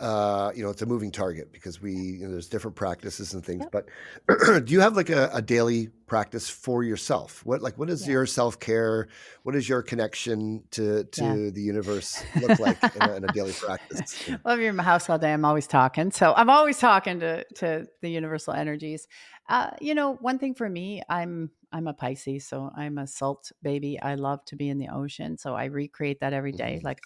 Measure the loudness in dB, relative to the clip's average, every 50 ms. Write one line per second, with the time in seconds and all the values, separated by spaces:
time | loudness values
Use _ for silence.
0 | -4 0 0 2 2 2 2 2 0 -2 -4 -4 -6 -6 -4 -4 -2 -2 -2 -2
1 | -2 -4 -4 -2 -2 -2 -2 -6 -10 -14 -16 -16 -14 -14 -14 -10 -8 -8 -6 -6
2 | -6 -6 -8 -8 -8 -8 -8 -8 -8 -6 -8 -6 -6 -6 -6 -4 -4 -4 -4 -4
3 | -8 -10 -10 -10 -10 -10 -10 -10 -8 -8 -8 -8 -8 -4 -4 -6 -6 -6 -14 -20
4 | -20 -18 -20 -8 _ 2 4 6 8 6 6 6 4 6 6 8 8 8 6 4
5 | 2 2 4 2 2 2 2 -2 0 2 4 4 4 4 2 0 -2 -4 -8 _
6 | _ -2 0 0 0 0 -4 -8 -8 -8 -10 -8 -4 -2 0 0 0 0 -2 -4
7 | -2 -2 -2 -2 -2 -6 -16 -14 -4 -2 -2 0 0 -4 -4 -4 -4 -4 -4 -4
8 | -2 2 2 2 2 2 2 2 2 0 0 -4 -2 0 2 4 4 4 2 0
9 | -2 -4 -8 -18 -20 -20 -20 -10 _ -2 0 0 2 2 0 0 0 -2 -2 -2
10 | -2 -2 -2 -6 -4 -2 -2 -2 -2 -4 -4 -6 -10 _ -6 -2 0 0 0 0
11 | -2 -4 -4 -2 0 0 0 0 -2 -2 -4 -4 -4 -2 -2 -2 -2 -2 -4 -4
12 | -4 -6 -8 -8 -10 -4 -2 0 4 6 4 6 6 2 2 2 0 -2 0 2
13 | 0 0 0 -2 -4 -2 -2 -2 -2 -2 -4 -6 -6 -6 -6 -6 -8 -10 -10 -10
14 | -10 -8 -10 -12 -8 -8 -8 -6 0 0 0 2 2 0 0 0 4 4 4 4
15 | 4 2 0 2 2 2 2 4 4 4 4 2 0 4 6 6 6 6 4 2
16 | 0 0 2 6 6 6 8 8 8 8 8 8 8 6 4 4 6 6 6 6
17 | 4 2 -4 -2 -2 -2 -2 -4 -6 -10 -10 -4 -2 -2 -2 -2 -4 -8 _ _
18 | -8 -6 -4 -4 -4 -4 -4 -6 -4 -4 -4 -4 -2 -4 -4 -6 -6 -8 -10 -10
19 | -12 _ -20 -20 -20 -20 -20 -20 _ 0 0 2 2 0 -6 -8 -4 -2 0 2
20 | 2 0 -2 -2 -2 -2 -2 0 -2 -4 -4 -4 -4 -4 -4 -6 -6 -8 -8 -10
21 | -6 -4 -4 -4 -2 -4 -6 -6 -8 -8 -10 _ _ _ -8 -6 -6 -6 -6 -4
22 | -4 -4 -4 -4 -6 -6 -6 -6 -8 -8 -8 -8 -8 -8 -8 -8 -8 -8 -6 -8
23 | -8 -10 -8 -4 -4 -4 -4 -4 _ -18 -20 _ -6 -4 -4 -2 -4 -4 -6 -4
24 | -4 -4 -4 -2 -2 -4 -4 -4 -8 -14 -10 -6 -4 -4 -2 -4 -4 -6 -6 -6
25 | -8 -8 -8 -10 -8 -8 -8 -8 -8 -8 -6 -6 -6 -6 -4 -6 -6 -6 -6 -6
26 | -4 -4 -4 -4 -4 -4 -2 -2 -4 -6 -6 -6 -6 -6 -6 -6 -6 -8 -8 -6
27 | 0